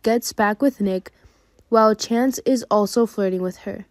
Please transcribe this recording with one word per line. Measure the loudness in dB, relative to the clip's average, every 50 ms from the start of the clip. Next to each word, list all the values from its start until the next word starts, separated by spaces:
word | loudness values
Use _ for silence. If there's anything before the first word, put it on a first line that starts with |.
gets | 2 2 0 0 -2 -6
back | -2 0 0 0 0 _
with | 0 0 0 0
Nick, | -4 -2 -2 -4 -6 -10 _ _ _ _ _ _ _ _ _ _ _ _
while | 2 4 4 4 2
Chance | 0 -4 -2 0 0 0 0 -2 -2 -2
is | 0 0 0 0 _
also | 0 0 0 0 0 0 0
flirting | 0 -2 -4 -2 -2 -2 -2
with | -4 -6 -8 -8
her. | -12 -12 -12 -12 -16 _